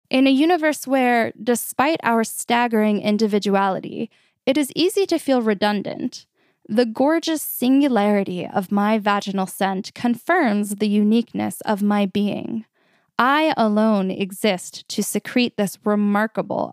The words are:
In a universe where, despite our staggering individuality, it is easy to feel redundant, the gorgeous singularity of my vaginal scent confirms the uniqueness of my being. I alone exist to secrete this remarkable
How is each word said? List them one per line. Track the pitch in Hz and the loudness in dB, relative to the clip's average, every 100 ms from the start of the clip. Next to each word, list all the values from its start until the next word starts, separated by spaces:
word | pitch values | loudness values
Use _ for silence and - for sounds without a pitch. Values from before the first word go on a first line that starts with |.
| - | -2
In | 262 269 | 2 4
a | |
universe | 269 320 359 311 277 - | 4 4 2 2 -2 -2
where, | 269 247 240 220 - | 0 2 2 0 -2
despite | 220 233 - - 269 330 | -2 -2 -2 -2 0 0
our | - 233 | 0 0
staggering | 226 - - 240 240 220 214 208 | 0 -4 -2 0 2 2 2 2
individuality, | 214 208 220 208 202 196 196 185 - - 226 _ _ _ - | 0 0 2 0 2 2 2 -2 -6 -8 -10 _ _ _ -2
it | 277 | 0
is | 277 | 0
easy | - 339 392 381 | 0 0 0 0
to | 330 | 0
feel | - 254 | 0 0
redundant, | 220 202 208 208 - - 254 - - _ _ _ - | 0 0 0 -2 -4 -6 -8 -10 -18 _ _ _ -4
the | 214 240 | 0 0
gorgeous | 220 269 330 320 311 | 2 2 2 0 -4
singularity | - - 247 269 285 233 202 208 190 180 - | -6 -2 2 4 4 2 2 2 0 -6 -6
of | - 185 | -4 -2
my | 202 208 220 | 0 0 0
vaginal | 208 202 196 196 190 | 0 -2 -2 -4 -4
scent | - 190 190 - | -2 -4 -4 -8
confirms | - 240 233 - 359 262 208 202 202 | -4 -4 -2 0 2 2 0 -2 -2
the | 214 | 0
uniqueness | 208 208 226 226 196 214 - | 2 4 2 0 -4 -6 -6
of | - 208 | -4 -2
my | 208 208 202 | 0 2 0
being. | 202 202 - - 226 220 _ _ _ _ - | 0 -2 -4 -6 -8 -10 _ _ _ _ 0
I | 247 285 311 - | 2 2 2 2
alone | 220 208 220 208 190 | 2 2 2 2 0
exist | 190 190 196 220 180 - - - | -2 -6 -2 -2 -2 -6 -16 -8
to | - | -4
secrete | 202 208 - 254 240 - | -4 -4 -2 0 0 0
this | 202 - | -4 -4
remarkable | 214 208 208 202 220 - - - - | -2 0 2 0 0 -4 -4 -4 -2